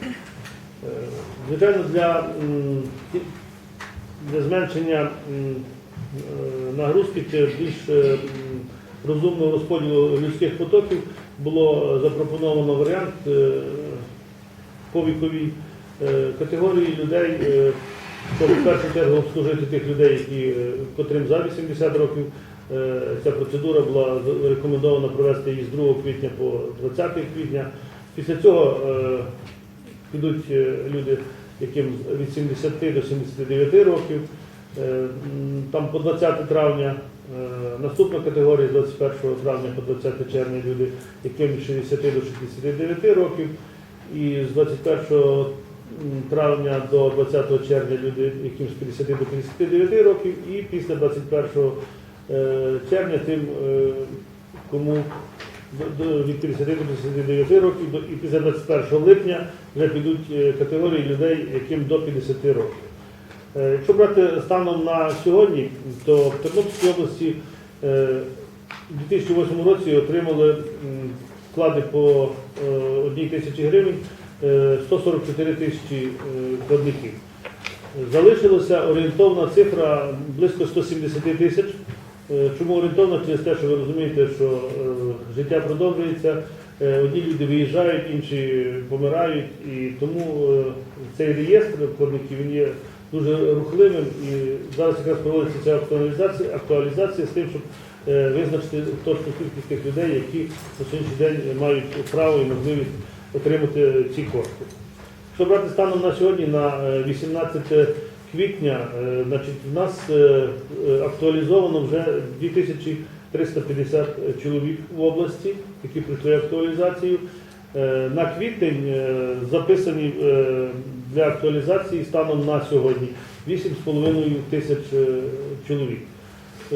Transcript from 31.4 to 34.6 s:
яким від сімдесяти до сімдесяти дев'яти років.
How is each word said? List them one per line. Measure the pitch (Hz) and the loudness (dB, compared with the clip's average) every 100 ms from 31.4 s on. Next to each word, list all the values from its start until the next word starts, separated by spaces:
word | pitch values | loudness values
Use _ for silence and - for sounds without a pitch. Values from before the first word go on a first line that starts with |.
| - - | -18 -10
яким | 127 147 131 120 - 139 | -6 -2 -2 -4 -6 -4
від | 135 | -4
сімдесяти | 151 147 131 156 - 160 | -4 -4 -2 -4 -2 0
до | 135 | 0
сімдесяти | - 139 120 - | -2 -4 -6 -8
дев'яти | 131 139 143 196 | -2 2 6 6
років. | 190 165 160 151 151 - - - | 6 4 -2 -6 -6 -14 -20 -20